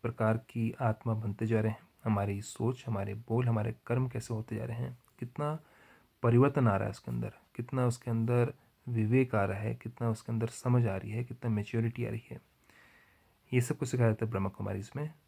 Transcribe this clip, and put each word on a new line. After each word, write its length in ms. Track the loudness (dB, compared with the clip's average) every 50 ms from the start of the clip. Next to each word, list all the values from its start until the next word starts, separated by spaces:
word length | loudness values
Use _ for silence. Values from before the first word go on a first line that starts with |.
| -4
प्रकार 320 | -6 -2 2 2 2 2 2 -2 -6
की 260 | -4 -2 -2 -2 -2 0
आत्मा 320 | 0 0 0 0 0 -2 -2
बनते 320 | 0 -2 -4 -4 -2 0
जा 140 | 2 2 2
रहे 120 | 2 0
हैं। 140 | -2 -4 -12 _ _ _ -2
हमारी 360 | 0 0 2 2 0 -2 -4
सोच, 400 | -8 -12 -6 -2 -2 -2 -2 -4 -6
हमारे 280 | -6 -4 -4 -4 -4 -6 -10 -6 -2
बोल, 180 | 0 0 2 2
हमारे 260 | 2 0 0 -2 -6 -8 _
कर्म 220 | -2 -2 0 0 -2
कैसे 260 | -4 -6 -6 -4 -6
होते 220 | -6 -6 -6 -6
जा 80 | -6 -6
रहे 120 | -6 -6
हैं, 200 | -6 -6 -8 -8 -14 _ _ _ -12
कितना 400 | -12 -10 _ -4 -4 -4 -4 -6 -10 _ _ -20 -20 -20 -20 _ _ _ _ _
परिवर्तन 460 | 4 6 8 8 8 6 6 4 4 4
आ 60 | 4
रहा 80 | 2 0
है 60 | -4
उसके 200 | -6 -8 _ -6
अंदर, 220 | -4 -4 -4 -6 -8 -12 _ _ _
कितना 300 | -10 -8 -4 -2 0 0
उसके 240 | 0 0 -2 -4 -2
अंदर 420 | -2 0 0 2 2 2 2 0 -2 _ _ _ _ _ _
विवेक 480 | -4 0 0 2 4 4 4 4 4 2
आ 100 | 2 2
रहा 140 | 2 0 -2
है, 160 | -4 -4 -4
कितना 360 | -4 -8 -14 -6 -2 -2 -2
उसके 220 | -2 -2 -4 -4
अंदर 140 | -2 -2 -2 -2
समझ 380 | -4 -4 0 4 4 4 4
आ 100 | 2 0
रही 140 | -2 -4 -6
है, 140 | -6 -6 -6
कितना 260 | -6 -10 -6 -2 0
मैच्योरिटी 540 | 0 0 -2 0 -2 0 0 0 -2 -2 -4
आ 60 | -4
रही 160 | -4 -8 -8 -12
है, 100 | -16 -16 _ _ _ _ _ -20 _ -20 -20 -20 _ -20 _ _ _ _ _ _ _ _ _ _
ये 80 | 0 0
सब 180 | 2 2 -2 -4
कुछ 100 | -4 -4
सिखाया 220 | 2 2 4 4
जाता 140 | 4 2 -2
है 60 | -2
ब्रह्मा 180 | -2 -2 -2 -2
कुमारीज 400 | -4 -4 -6 -4 -4 -6 -6 -8 -8
में। 140 | -8 -8 -8 -10 _ _